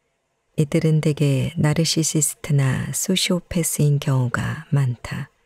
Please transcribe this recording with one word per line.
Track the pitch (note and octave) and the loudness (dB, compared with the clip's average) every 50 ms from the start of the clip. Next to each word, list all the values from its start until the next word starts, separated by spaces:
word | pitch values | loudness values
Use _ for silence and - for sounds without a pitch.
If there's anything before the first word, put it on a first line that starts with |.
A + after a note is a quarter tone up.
| _ _ _ _ _ _ _ _ _ _ - | _ _ _ _ _ _ _ _ _ _ -2
이들은 | - D3+ D3 - E3 D#3+ D#3+ D#3 D3+ | -2 -2 0 0 0 2 4 2 2
대개 | D3 D#3 D3 - D3 C#3+ C3+ C3 B2+ B2+ - | 2 0 0 2 2 2 2 0 -2 -4 -2
나르시시스트나 | E3+ D3+ D3+ D3+ E3 D#3+ - - D#3+ D3+ - - D#3 C#3+ - - _ - - D3 C#3 C3+ C3 B2 A#2 A#2+ - C3+ | 0 0 2 2 2 0 0 0 -2 -2 0 0 0 0 -2 -4 _ -4 0 2 2 2 2 0 -2 -4 -4 -6
소시오패스인 | - - - F#3+ - - - F3+ F3 - - - F3 E3 - - - D3 D3 C#3+ C#3+ | -4 -2 -2 -2 0 0 0 -2 -2 -2 -4 -4 -2 -2 -2 0 2 2 2 2 2
경우가 | - C#3+ C3+ B2+ B2+ A#2+ - - A#2+ A#2 A#2 D#3 - - | 0 0 0 2 0 0 -2 -2 -4 -4 -6 -6 -4 -2
많다. | D3 C#3+ C3+ B2 A#2+ - - - - - C#3 - _ _ _ | 0 0 2 0 -2 -6 -8 -10 -8 -8 -10 -12 _ _ _